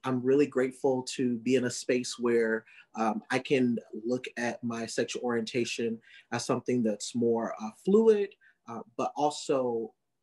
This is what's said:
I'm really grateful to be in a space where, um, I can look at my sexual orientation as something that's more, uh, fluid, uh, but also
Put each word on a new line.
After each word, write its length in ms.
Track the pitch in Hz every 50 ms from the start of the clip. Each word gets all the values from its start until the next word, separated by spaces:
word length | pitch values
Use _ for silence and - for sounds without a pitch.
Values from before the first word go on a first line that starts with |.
| -
I'm 180 | 127 127 123 123
really 240 | 131 135 147 147
grateful 560 | 143 - 131 131 131 127 - - 135 131 127 127 - -
to 240 | - 127 123 120 113
be 160 | 113 123 131
in 100 | 123 123
a 60 | 123
space 480 | - - - - 123 123 127 - - -
where, 480 | 120 120 117 117 113 110 110 110 - - - - - _ -
um, 280 | 113 113 110 110 107 - -
I 80 | 127 127
can 400 | - - 147 127 127 123 117 - - - - 107 110
look 220 | 117 127 127 - - -
at 260 | 117 120 117 117 - 120
my 220 | 117 117 117 113
sexual 380 | 107 - - 117 - - - 123
orientation 760 | 123 117 113 110 - - 127 117 - - - 117 113 113 113 - - - - - -
as 140 | 120 120 -
something 380 | - 127 120 - - 123 123 113
that's 320 | 110 104 - - - -
more, 400 | 117 117 117 113 113 110 95 - -
uh, 120 | 220 220 - - -
fluid, 480 | 190 196 220 226 226 214 208 202 196 - _ _ - _ _ _ -
uh, 120 | 117 110 - - - -
but 140 | 123 - -
also 760 | 135 147 147 - - - - 143 131 127 123 117 113 113 - - _ _ _ _ _